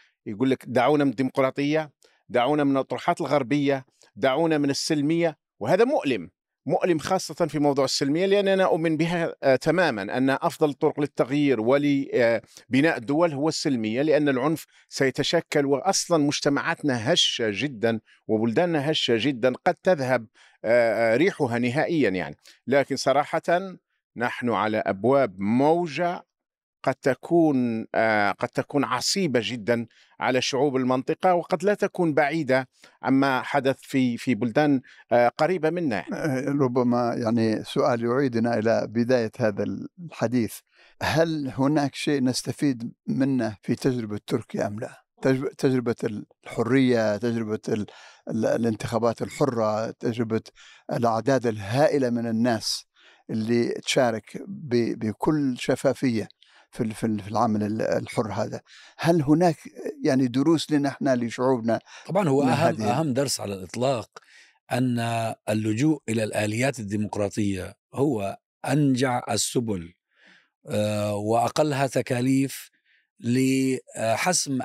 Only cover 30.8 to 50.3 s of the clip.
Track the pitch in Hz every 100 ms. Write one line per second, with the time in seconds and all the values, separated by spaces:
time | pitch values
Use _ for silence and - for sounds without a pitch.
30.8 | 127 127 135 156 185 175 - 156 196 208
31.8 | 196 - 170 143 143 160 131 131 131 _
32.8 | - _ 113 135 139 131 127 143 131 131
33.8 | - 135 127 120 - 107 120 127 151 135
34.8 | - - _ 117 120 - 156 185 156 175
35.8 | 156 101 - 220 160 131 139 143 131 127
36.8 | 123 120 120 - 110 117 110 110 - 143
37.8 | 143 120 117 127 139 117 117 113 110 107
38.8 | 98 110 120 127 110 - 110 101 104 95
39.8 | - - 165 - 113 123 107 - - _
40.8 | _ - 95 151 165 156 131 123 135 151
41.8 | 139 - 160 143 127 120 - - 147 120
42.8 | 120 - - 139 135 131 117 101 - 120
43.8 | 139 123 107 104 - 123 - 208 107 104
44.8 | - - _ _ 135 131 147 - 139 127
45.8 | 120 113 120 104 - _ - - 110 135
46.8 | 127 117 110 104 120 113 110 110 - 110
47.8 | 95 - - - - 110 113 - 117 104
48.8 | - 117 117 110 113 - 143 117 107 107
49.8 | 117 - 131 117 110